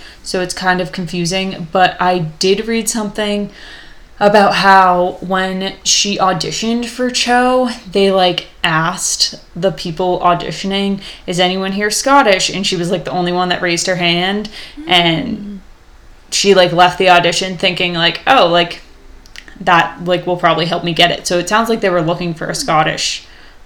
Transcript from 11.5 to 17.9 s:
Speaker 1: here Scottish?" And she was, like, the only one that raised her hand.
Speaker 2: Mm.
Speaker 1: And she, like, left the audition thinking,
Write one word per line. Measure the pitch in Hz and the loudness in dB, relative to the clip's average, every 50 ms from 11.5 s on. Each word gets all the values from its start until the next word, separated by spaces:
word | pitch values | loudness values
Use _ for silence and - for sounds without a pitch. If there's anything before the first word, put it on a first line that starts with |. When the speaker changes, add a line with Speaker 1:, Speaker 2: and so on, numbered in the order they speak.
| 185 190 190 190 190 | 0 -2 -4 -4 -4
Speaker 1:
here | 196 208 214 | -2 -2 -2
Scottish?" | 208 - - 269 277 285 277 214 196 185 185 - | -2 -2 0 4 4 4 6 4 4 2 0 -2
And | - 170 196 | -4 -4 -4
she | - 190 | -2 -2
was, | 175 175 170 | -2 -2 -2
like, | 196 175 - | -2 -4 -4
the | - | -4
only | - 180 180 175 175 | -4 -2 -2 -2 0
one | 180 180 180 | 0 0 -2
that | 180 - | -2 -2
raised | 180 175 170 170 - | -2 -2 -2 -2 -2
her | - 185 | -2 -2
hand. | 170 175 170 170 175 180 190 196 208 214 208 - - - - - - | 0 0 0 0 0 0 0 -2 -4 -4 -8 -12 -16 -18 -18 -16 -12
Speaker 2:
Mm. | - 160 | -4 0
Speaker 1:
And | 180 175 170 170 165 160 - - - 208 202 208 208 190 - - - - _ - - - - - - - - - | 2 2 4 2 2 0 -2 -4 -6 -6 -8 -10 -12 -14 -16 -20 -20 -20 _ -20 -20 -20 -20 -20 -20 -20 -14 -8
she, | - - - 196 196 | -4 0 2 4 6
like, | 185 180 180 170 | 6 6 4 6
left | 170 180 - - - | 4 4 4 4 2
the | 190 185 | 4 4
audition | 180 175 170 170 175 - 196 190 185 170 | 6 6 4 2 0 -2 -4 -6 -6 -4
thinking, | 196 190 180 160 185 175 | -2 -2 -2 -2 -2 -2